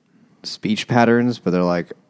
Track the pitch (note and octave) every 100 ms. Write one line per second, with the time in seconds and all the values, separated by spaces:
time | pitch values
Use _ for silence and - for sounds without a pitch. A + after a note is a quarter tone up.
0 | _ _ _ _ - - - G#3+ - A#2+
1 | A#2 A#2+ A#2+ A#2 F#2+ F2+ F2+ F2 E2+ -
2 | _